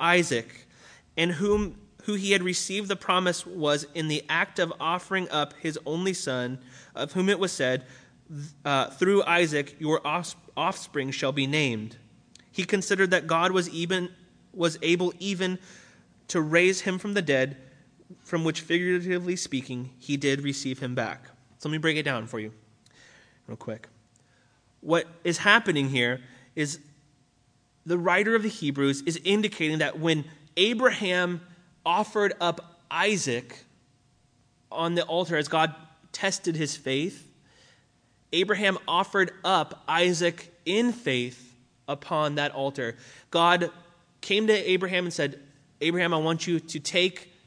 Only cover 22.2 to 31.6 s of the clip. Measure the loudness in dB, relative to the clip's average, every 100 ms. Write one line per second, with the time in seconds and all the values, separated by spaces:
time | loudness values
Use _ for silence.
22.2 | -6 -8 -10 -12 _ _ _ _ -20 -20
23.2 | _ _ -18 -14 -10 -12 -14 _ _ _
24.2 | _ _ _ _ _ _ 0 0 0 -6
25.2 | -4 0 6 6 6 0 0 2 0 -2
26.2 | -8 -20 -14 -4 -4 -4 -14 _ _ _
27.2 | _ _ _ _ _ _ -4 0 2 2
28.2 | 4 2 0 -2 -4 0 0 0 -2 -4
29.2 | 0 2 0 -2 -2 0 -2 -2 0 0
30.2 | -2 -12 -10 0 0 4 2 2 0 0
31.2 | 0 -4 -10 -20